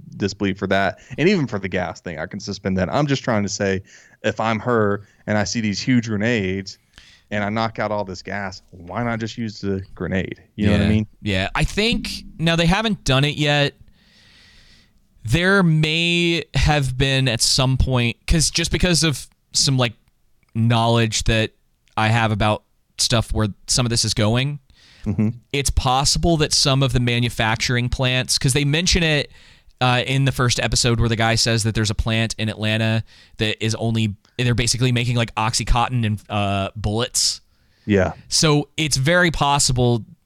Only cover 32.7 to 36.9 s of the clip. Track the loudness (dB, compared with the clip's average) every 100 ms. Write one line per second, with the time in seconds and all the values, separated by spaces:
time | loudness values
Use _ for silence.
32.7 | 0 0 -2 -4 -12 -14 -4 -4 -2 -2
33.7 | -2 -2 0 0 -4 _ -4 0 0 0
34.7 | 0 0 0 0 0 -2 -2 -2 0 2
35.7 | 2 2 0 -2 -2 -4 -4 -2 -2 -4
36.7 | -4 -2